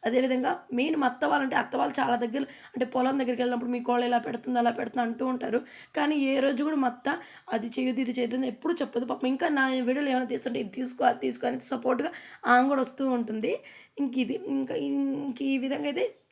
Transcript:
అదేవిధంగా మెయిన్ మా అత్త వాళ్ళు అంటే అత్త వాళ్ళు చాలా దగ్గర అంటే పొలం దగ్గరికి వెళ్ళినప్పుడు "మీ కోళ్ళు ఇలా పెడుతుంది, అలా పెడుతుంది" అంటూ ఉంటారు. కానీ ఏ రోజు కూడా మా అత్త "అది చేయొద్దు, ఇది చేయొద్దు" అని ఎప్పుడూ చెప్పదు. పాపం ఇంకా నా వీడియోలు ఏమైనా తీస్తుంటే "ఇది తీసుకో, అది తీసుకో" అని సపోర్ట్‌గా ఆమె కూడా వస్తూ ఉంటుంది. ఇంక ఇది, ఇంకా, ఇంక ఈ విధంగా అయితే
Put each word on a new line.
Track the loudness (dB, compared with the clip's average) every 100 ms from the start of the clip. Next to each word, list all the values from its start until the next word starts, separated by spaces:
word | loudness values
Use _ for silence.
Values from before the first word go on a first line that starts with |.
అదేవిధంగా | 2 2 2 2 0 -2 -4
మెయిన్ | 0 0 2
మా | 0
అత్త | 0
వాళ్ళు | 0 2 2
అంటే | 0
అత్త | -2 0
వాళ్ళు | 0 0
చాలా | 2 2
దగ్గర | 0 -2 -6 -8 -12
అంటే | -4 -2
పొలం | 2 2 2
దగ్గరికి | 0 0
వెళ్ళినప్పుడు | 0 0 -2
"మీ | -4
కోళ్ళు | 0 2 2
ఇలా | 0
పెడుతుంది, | 0 -6 -2 2
అలా | 2
పెడుతుంది" | 2 -4 -2
అంటూ | -2 0 -2
ఉంటారు. | -2 0 -2 -2 -18 -8
కానీ | -2 2 2
ఏ | 2 4
రోజు | 2 2
కూడా | 0 2
మా | 0
అత్త | 0 -2 -2 -6 -20 -4
"అది | -4 -4
చేయొద్దు, | -2 0 0
ఇది | -2
చేయొద్దు" | 0 0 0
అని | -2
ఎప్పుడూ | -2 -2 0
చెప్పదు. | 0 -2 -4
పాపం | -2 0
ఇంకా | 2 2
నా | 2 2 2
వీడియోలు | 2 0 2
ఏమైనా | 0 0
తీస్తుంటే | -4 -4 -4
"ఇది | -4
తీసుకో, | -4 -6 2
అది | 2 2
తీసుకో" | -2 -2 -2
అని | -4 -4
సపోర్ట్‌గా | -4 0 0 0 -6 -18 -8 4
ఆమె | 6 6
కూడా | 2
వస్తూ | 0 -2 0
ఉంటుంది. | 0 -2 -2 -2 -2 -6 -20 -20 -4
ఇంక | -2 0
ఇది, | 0 -2 -2
ఇంకా, | -2 -2 -2
ఇంక | 0 0 0 -2 -4 -4
ఈ | 0 0
విధంగా | 0 -2 -2
అయితే | 0 -2 -4 _